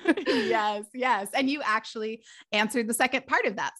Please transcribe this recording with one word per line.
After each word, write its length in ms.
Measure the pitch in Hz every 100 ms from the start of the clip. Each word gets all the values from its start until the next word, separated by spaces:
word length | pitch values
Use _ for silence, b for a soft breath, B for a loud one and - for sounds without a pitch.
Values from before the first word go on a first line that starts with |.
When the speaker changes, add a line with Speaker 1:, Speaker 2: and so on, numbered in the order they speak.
Speaker 1:
<laughs> 0 | - 381 302
Speaker 2:
Yes, 580 | 269 196 226 214 208 208
yes. 360 | 254 254 208 202
And 160 | 269 269
you 120 | 294
actually 580 | 220 220 - 226 220 226 b b b
answered 360 | 208 220 247 226
the 60 |
second 320 | 233 254 254 -
part 180 | 311 285
of 100 | 196
that. 180 | 143